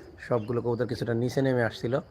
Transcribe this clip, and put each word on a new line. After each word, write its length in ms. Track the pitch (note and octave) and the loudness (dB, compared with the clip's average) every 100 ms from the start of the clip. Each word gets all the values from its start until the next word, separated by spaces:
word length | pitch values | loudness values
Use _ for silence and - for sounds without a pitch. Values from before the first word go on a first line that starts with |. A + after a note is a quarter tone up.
| - - - | -20 -12 -2
সবগুলো 320 | B2 G#2 A#2+ | 0 0 -2
কবুতর 260 | A2+ A#2 A#2+ | 0 0 0
কিছুটা 260 | A#2 A#2 | -2 -2
নিচে 280 | A#2 B2 C#3+ | 0 0 2
নেমে 220 | C3+ B2+ | 4 4
আসছিল 360 | A2+ - A#2 C3+ - | 2 0 -2 -2 -2